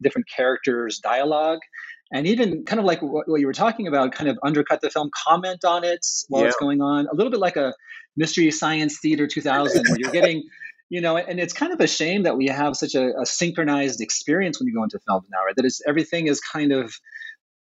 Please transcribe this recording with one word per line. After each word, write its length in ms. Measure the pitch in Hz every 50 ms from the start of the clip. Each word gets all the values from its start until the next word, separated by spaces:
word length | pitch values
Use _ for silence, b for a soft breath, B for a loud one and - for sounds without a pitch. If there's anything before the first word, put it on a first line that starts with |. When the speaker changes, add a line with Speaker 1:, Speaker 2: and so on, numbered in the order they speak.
| 147
Speaker 1:
different 240 | 139 - - 117 - -
characters 640 | - 127 127 139 139 - 139 123 120 120 113 104 -
dialogue, 580 | - 104 117 127 139 151 156 151 156 160 165 165 - - B B B B B B B _ -
and 120 | 135 147
even 380 | 170 226 233 247 196 160 160 -
kind 140 | - 202 226
of 80 | 208
like 160 | 185 170 160 165
what, 260 | 139 135 151 151 -
what 120 | 160 151
you 60 | 143
were 60 | 135 131
talking 340 | - 190 226 220 233 214
about, 260 | 175 143 139 131 - -
kind 180 | - 156 143
of 80 | 127 113 -
undercut 380 | 143 156 147 143 - 160 151
the 80 | - 147
film, 220 | - 156 151 147 - - -
comment 400 | 151 165 175 180 185 185 175 -
on 180 | 175 170 175 170
it 220 | 175 175 175 - - - - - -
while 160 | 135 135 -
it's 100 | 117 123 120
Speaker 2:
Yeah. 60 | 147
Speaker 1:
going 160 | 143 143 143
on, 280 | 139 139 147 147 147 147 151
a 20 |
little 160 | 147 208 254
bit 100 | 240 214
like 160 | 190 175 -
a 180 | 156 139 131 127 B B B B B B B _
Mystery 340 | 143 160 156 - - 170 156
Science 500 | 143 - - 156 156 156 156 151 143 - -
Theater 240 | 151 156 147 147
two 160 | 147 - 156 -
thousand, 420 | 143 135 139 143 143 - - - -
where 100 | - -
you're 120 | - -
Speaker 2:
<laughs> 120 | 170 175 180
Speaker 1:
getting, 220 | 175 165 156 - B B B B B B B B _
you 140 | 175 180 170
know, 160 | 170 160 170
and 200 | 175 - 175 175
it's 140 | 175 170 -
kind 220 | - 294 339 370
of 60 | 320
a 60 | 180
shame 360 | 156 - - 160 160 185 208 190
that 160 | 165 123 127
we 80 | 135
have 280 | 135 131 139 147 147 135
such 200 | - - 135 -
a, 180 | 139 131 127 120 -
a 60 | 123
synchronized 760 | - - - 175 170 165 170 160 147 143 143 143 135 123 110
experience 580 | 113 - - - - - 151 180 196 180 147 -
when 80 | 131
you 80 | 123 113
go 80 | 113 110
into 160 | 104 - 101 -
films 200 | - 98 95 92 -
now, 140 | 98 92 95
right? 120 | 95 98
That 100 | - 123
is, 160 | 131 120 - -
everything 400 | 147 147 165 151 - - 170 165
is 140 | 151 143 -
kind 320 | - - - 160 151 143 139
of 220 | 135 123 113 107 - B B B B B B B B _ _ _ _ _ _